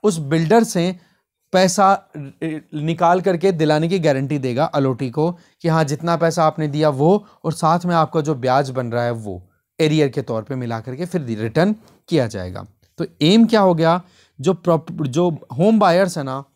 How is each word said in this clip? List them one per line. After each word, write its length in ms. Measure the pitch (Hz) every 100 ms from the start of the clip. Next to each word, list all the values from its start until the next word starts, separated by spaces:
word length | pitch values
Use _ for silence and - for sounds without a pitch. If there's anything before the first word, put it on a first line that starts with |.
उस 140 | 214 165
बिल्डर 460 | 139 160 165 226
से 320 | 226 185 170 180 _ _ _ _ _
पैसा, 600 | 185 185 185 190 196 _ 151 139 _
ए, 180 | 160 156 -
निकाल 480 | 156 151 165 175 185
करके 300 | 185 175 190
दिलाने 360 | 170 156 151 165
की 120 | 190
गारंटी 380 | 160 135 135 147
देगा 280 | 127 120 160
अलॉटी 440 | 147 135 123 135
को 220 | 117 160
कि 360 | 175 _ _ 170
हाँ 160 | 160
जितना 320 | 151 143 165 165
पैसा 280 | 165 165
आपने 240 | 156 156 151
दिया 220 | 147 147
वो, 360 | 135 151 208 208 _
और 100 | 160
साथ 260 | 156 160 175 180
में 100 | 170
आपका 260 | 156 165
जो 140 | 147 143
ब्याज 340 | 127 127 135
बन 180 | 127 120
रहा 160 | 120
है 80 | 120
वो 380 | 117 107 92 _ _ _ _
एरियर 300 | 156 151 143
के 120 | 131
तौर 200 | 123 113
पे 140 | 107 131
मिला 240 | 123 113
करके 260 | 110 131 180
फिर 160 | 180
रिटर्न 540 | 127 107 110 131 190 214 - _ _
किया 180 | 160 117
जाएगा। 400 | 98 90 95 101 _ _ _
तो 80 | 165 _
एम 240 | 151 214 226
क्या 160 | 220
हो 140 | 190 165
गया? 260 | 160 175 175 _ _ _
जो 120 | 139
प्रॉप-, 540 | 185 - 165 - 165 147
जो 220 | 131 180 156 - 120
होम 220 | 190 220
बायर्स 380 | 196 170 190 175
है 60 |
ना 200 | 135 131 139